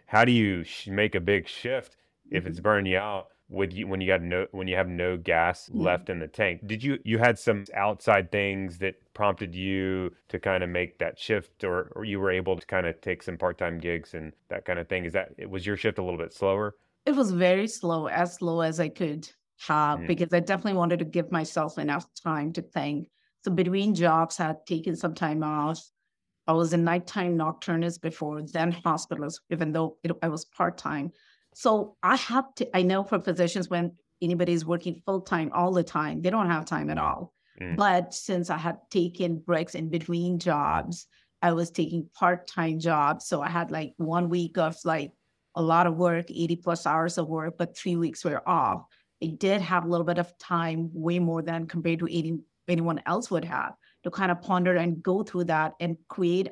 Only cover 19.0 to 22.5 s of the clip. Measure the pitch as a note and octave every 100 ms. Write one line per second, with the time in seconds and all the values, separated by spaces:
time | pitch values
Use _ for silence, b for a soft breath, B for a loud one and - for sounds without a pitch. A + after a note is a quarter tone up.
19 | E3+ D3+ D#3 _ _ _ - D3+ D3 D3
20 | E3+ E3+ E3+ F3 E3+ F#3+ G#3 F#3+ E3+ E3+
21 | D#3+ E3 E3 F3 D#3 - D#3 D#3 D3 C#3+
22 | - - E3+ D#3 D3